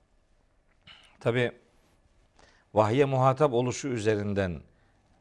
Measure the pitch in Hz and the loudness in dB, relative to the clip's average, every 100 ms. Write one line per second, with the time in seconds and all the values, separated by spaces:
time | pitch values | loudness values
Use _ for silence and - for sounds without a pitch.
0 | _ _ _ _ _ _ _ _ - - | _ _ _ _ _ _ _ _ -20 -20
1 | - _ 123 120 120 - _ _ _ _ | -20 _ -4 -2 -2 -6 _ _ _ _
2 | _ _ _ _ - _ _ 101 107 123 | _ _ _ _ -20 _ _ 0 2 2
3 | 139 135 131 131 151 120 123 113 147 123 | 2 2 2 2 0 2 -2 -4 -6 -2
4 | 104 107 104 98 95 80 - _ _ _ | 0 -2 -2 -2 -2 -4 -14 _ _ _
5 | _ _ | _ _